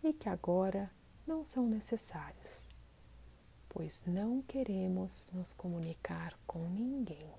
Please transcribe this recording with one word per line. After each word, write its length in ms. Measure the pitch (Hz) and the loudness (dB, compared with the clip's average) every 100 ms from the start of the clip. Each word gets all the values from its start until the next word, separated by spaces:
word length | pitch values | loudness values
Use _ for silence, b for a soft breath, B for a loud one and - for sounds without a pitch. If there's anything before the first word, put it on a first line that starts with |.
e 80 | 320 | 4
que 160 | 311 - | 2 0
agora 600 | 180 - 175 190 196 196 - - - - | 0 4 6 6 2 -2 -8 -20 -12 -2
não 160 | 320 | 0
são 240 | 294 - 240 | 2 4 4
necessários, 1000 | 220 208 226 - 165 143 - - - - - - - - - - - - - - | 4 2 0 0 -4 -8 -10 -10 -10 -10 -14 -18 -20 -20 -18 -18 -18 -20 -20 -8
pois 360 | - 160 - - | -4 -4 -2 0
não 340 | 180 214 254 | 2 4 2
queremos 880 | 269 277 247 190 185 185 185 180 - | 0 0 2 2 4 2 2 0 0
nos 200 | 185 180 | -2 -4
comunicar 880 | - 180 170 165 165 - 170 165 - - | -4 -2 0 -2 -4 -6 -4 -6 -10 -8
com 220 | 170 165 | -4 -2
ninguém. 680 | 185 247 277 214 151 156 | 0 0 0 -2 -6 -12